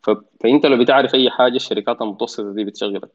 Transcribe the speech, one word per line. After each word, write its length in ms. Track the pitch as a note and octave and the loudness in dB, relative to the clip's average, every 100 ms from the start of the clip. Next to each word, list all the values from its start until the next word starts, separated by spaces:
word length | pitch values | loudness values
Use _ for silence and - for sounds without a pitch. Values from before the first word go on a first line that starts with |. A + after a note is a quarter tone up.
ف-، 80 | - G#2+ _ _ | -2 -4 _ _
فأنت 260 | A2+ C#3+ D3 | 2 4 4
لو 120 | B2+ | 4
بتعرف 360 | B2 C3+ B2+ | 4 4 2
أي 160 | C3 B2 | 0 0
حاجة، 260 | - B2+ B2 | 2 0 0
الشركات 460 | - G#2 G2+ A#2+ | -4 -4 -4 -6
المتوسطة 500 | A2 G2+ A#2 - G#2 | -6 -6 -10 -8 -10
دي 120 | G2+ | -6
بتشغلك. 460 | G2+ - G#2 G2 - | -8 -6 -8 -8 -12